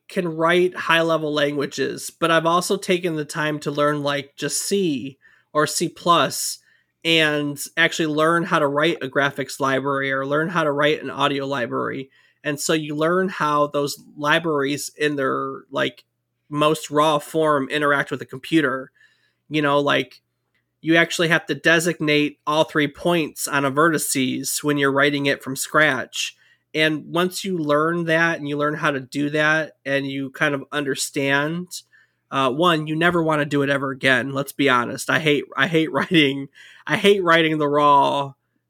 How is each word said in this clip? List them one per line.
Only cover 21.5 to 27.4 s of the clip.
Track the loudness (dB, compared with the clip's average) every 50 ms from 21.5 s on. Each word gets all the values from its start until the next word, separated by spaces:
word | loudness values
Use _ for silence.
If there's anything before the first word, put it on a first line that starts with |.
| -6
designate | 0 2 4 4 4 4 0 -2 -2 0 2 2 2 2 0 -4 _ _
all | -2 0 0 0
three | 2 2 0 0
points | 0 -2 -2 0 0 2 2 0 -2 -6 -8 -6 -4
on | -2 0 0
a | 0 2
vertices | 2 2 2 2 0 -2 -2 -2 -2 -2 -2 -2 -4 -6 -6 -6 -4 -2
when | -2 0 2
you're | 2 2 2
writing | 2 2 2 2 0 0
it | -2 -2 -2 -6
from | -8 -8
scratch. | -8 -8 -2 0 2 2 2 0 -2 -6 -8 -8 -8 -8 -8 -10 _ _ _ _ _ _ _ -4
And | -2 0 0 0 -4 -6
once | -4 -2 -2 -2 -2 -2 -6